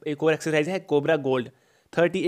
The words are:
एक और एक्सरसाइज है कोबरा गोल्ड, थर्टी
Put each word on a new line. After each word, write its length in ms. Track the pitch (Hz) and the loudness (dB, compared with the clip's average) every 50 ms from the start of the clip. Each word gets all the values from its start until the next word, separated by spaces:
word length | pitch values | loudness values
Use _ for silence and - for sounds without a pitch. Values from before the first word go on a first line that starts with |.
| - | -8
एक 160 | 151 147 139 156 | -8 -6 0 0
और 100 | 160 156 | 0 0
एक्सरसाइज 360 | 151 - 160 156 151 151 165 | 0 -2 -2 0 0 0 0
है 100 | 190 185 | -4 -6
कोबरा 340 | 190 - 151 143 139 151 160 151 135 | -2 0 0 2 2 2 0 0 0
गोल्ड, 240 | 131 131 127 117 120 - _ _ _ _ _ _ _ - | 0 0 -2 -2 -4 -10 _ _ _ _ _ _ _ 0
थर्टी 280 | 156 170 175 180 190 147 | 0 2 2 2 0 2